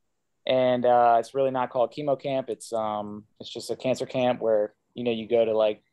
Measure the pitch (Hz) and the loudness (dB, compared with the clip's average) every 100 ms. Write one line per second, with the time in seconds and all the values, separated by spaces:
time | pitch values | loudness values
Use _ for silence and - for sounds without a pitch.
0 | _ _ _ _ - 127 127 123 120 120 | _ _ _ _ 0 2 2 2 4 6
1 | 120 117 113 135 135 131 123 131 117 - | 6 4 2 -2 0 0 -4 -2 -2 -2
2 | 147 135 143 131 123 107 - 113 107 107 | -4 -2 -2 -4 -4 -10 -6 -4 -4 -4
3 | 104 104 107 - - 117 - 113 131 120 | -8 -12 -16 -20 -14 -12 -10 -6 -4 -4
4 | 135 131 123 120 113 107 104 _ _ - | -4 -2 0 0 0 2 0 _ _ -8
5 | 120 113 110 117 113 110 107 107 _ | -4 -4 0 0 2 2 0 0 _